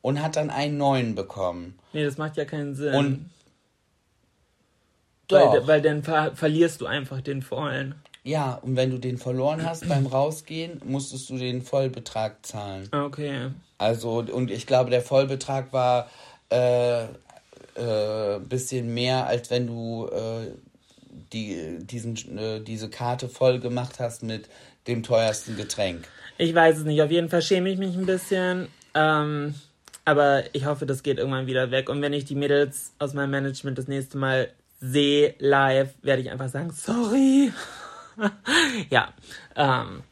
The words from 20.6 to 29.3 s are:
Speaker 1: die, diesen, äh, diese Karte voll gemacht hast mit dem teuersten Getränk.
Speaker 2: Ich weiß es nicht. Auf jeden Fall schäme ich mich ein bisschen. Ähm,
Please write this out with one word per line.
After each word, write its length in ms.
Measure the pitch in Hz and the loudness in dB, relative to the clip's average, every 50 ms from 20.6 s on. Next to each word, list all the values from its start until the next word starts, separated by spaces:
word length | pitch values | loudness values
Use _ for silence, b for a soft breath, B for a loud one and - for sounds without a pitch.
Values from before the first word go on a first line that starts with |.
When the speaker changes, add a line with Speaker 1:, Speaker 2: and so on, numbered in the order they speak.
| _ _ _ _ _ _ _ _ - - - 80 78 _ - | _ _ _ _ _ _ _ _ -20 -20 -20 -20 -20 _ -10
Speaker 1:
die, 440 | 113 110 104 95 82 80 80 87 82 - | -8 -6 -6 -6 -8 -8 -8 -10 -10 -12
diesen, 300 | 110 120 120 110 117 113 110 - - - | -10 -10 -8 -8 -8 -8 -8 -10 -12 -10
äh, 240 | 107 107 110 110 110 | -8 -6 -6 -6 -8
diese 280 | 110 110 113 107 110 107 | -8 -10 -10 -10 -10 -12
Karte 400 | - - 120 120 123 123 127 117 | -10 -6 -4 -4 -4 -4 -6 -10
voll 300 | - - 135 127 127 123 | -4 2 4 4 4 2
gemacht 400 | - 123 120 123 123 127 - - | -2 -4 -4 -4 -6 -6 -8 -6
hast 240 | 127 117 113 - - | -6 -6 -6 -8 -8
mit 260 | 113 113 104 - B B B B B B B _ | -8 -8 -8 -10 B B B B B B B _
dem 160 | - 120 113 110 | -4 -4 -4 0
teuersten 520 | - 120 113 113 110 107 - - - 110 | 2 4 4 4 4 0 -2 -6 -8 -8
Getränk. 520 | 98 107 104 - - 104 95 85 85 - - B B B B B | -8 -6 -8 -4 -2 -2 -2 -2 -6 -12 -18 B B B B B
Speaker 2:
Ich 160 | - - 165 165 | -2 -2 2 4
weiß 240 | 170 165 165 160 156 | 6 6 6 6 4
es 40 | 151 | 0
nicht. 180 | 156 151 151 | 0 4 4
Auf 100 | 151 147 | 4 4
jeden 180 | 165 170 170 160 | 4 0 0 2
Fall 120 | - 170 | 0 0
schäme 280 | 165 - 196 180 180 190 | 2 4 2 2 2 0
ich 80 | 190 | -2
mich 180 | 185 196 190 175 | -2 -4 -4 -4
ein 100 | 180 185 | -2 0
bisschen. 640 | 185 190 180 - - 196 185 185 185 185 180 175 - - _ _ _ _ | 0 0 -2 0 -2 -2 0 0 0 -2 -4 -6 -10 -14 _ _ _ _
Ähm, 600 | 156 156 156 156 151 151 151 | 2 4 4 4 2 0 0